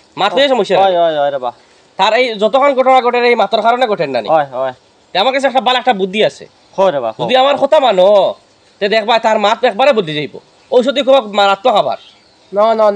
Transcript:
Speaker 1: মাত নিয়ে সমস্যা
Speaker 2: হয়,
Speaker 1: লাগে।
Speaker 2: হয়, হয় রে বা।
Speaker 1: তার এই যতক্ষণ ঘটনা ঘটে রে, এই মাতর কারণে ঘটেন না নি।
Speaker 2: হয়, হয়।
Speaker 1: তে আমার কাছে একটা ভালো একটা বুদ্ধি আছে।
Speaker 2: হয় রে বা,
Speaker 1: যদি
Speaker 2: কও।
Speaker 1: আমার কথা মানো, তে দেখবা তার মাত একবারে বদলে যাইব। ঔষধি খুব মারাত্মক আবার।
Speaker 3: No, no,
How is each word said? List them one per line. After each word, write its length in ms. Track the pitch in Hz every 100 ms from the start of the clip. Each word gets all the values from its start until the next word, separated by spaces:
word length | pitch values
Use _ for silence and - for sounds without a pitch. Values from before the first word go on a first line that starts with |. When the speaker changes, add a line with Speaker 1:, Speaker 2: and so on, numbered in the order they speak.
| _ -
Speaker 1:
মাত 160 | 202
নিয়ে 160 | 262 277
সমস্যা 280 | 240 196 185
Speaker 2:
হয়, 80 | 196
Speaker 1:
লাগে। 120 | 175
Speaker 2:
হয়, 220 | 170 151
হয় 120 | 143
রে 60 | 139
বা। 140 | 123 - _ _ _ -
Speaker 1:
তার 160 | 190
এই 220 | 233 254 214
যতক্ষণ 380 | 214 262 285
ঘটনা 280 | 254 254 262
ঘটে 180 | 240 240
রে, 100 | 240
এই 60 | 233
মাতর 260 | 196 220
কারণে 260 | 226 247 240
ঘটেন 220 | 190 143
না 120 | 123
নি। 80 | 107
Speaker 2:
হয়, 160 | 156 139
হয়। 280 | 123 131 127 _ _ _
Speaker 1:
তে 80 | 175
আমার 140 | 240
কাছে 140 | 269 262
একটা 140 | 247
ভালো 180 | 226 254
একটা 140 | 254
বুদ্ধি 300 | 196 190 208
আছে। 240 | 156 - - _ _ -
Speaker 2:
হয় 140 | 190
রে 80 | 143
বা, 140 | 113 -
Speaker 1:
যদি 160 | - 254
Speaker 2:
কও। 60 |
Speaker 1:
আমার 160 | 269 277
কথা 220 | 277 311
মানো, 560 | 254 185 190 202 156 - _ _ _ -
তে 100 | 202
দেখবা 300 | 220 208 226
তার 200 | 226 220
মাত 240 | 208 220
একবারে 300 | 254 202 277
বদলে 200 | 220 156
যাইব। 260 | 151 - - - _ _
ঔষধি 300 | 254 247 277
খুব 140 | 254 269
মারাত্মক 600 | 214 202 196 196 254 208
আবার। 220 | 139 98 - _ _ _ _
Speaker 3:
No, 80 | 196
no, 240 | 226 220 214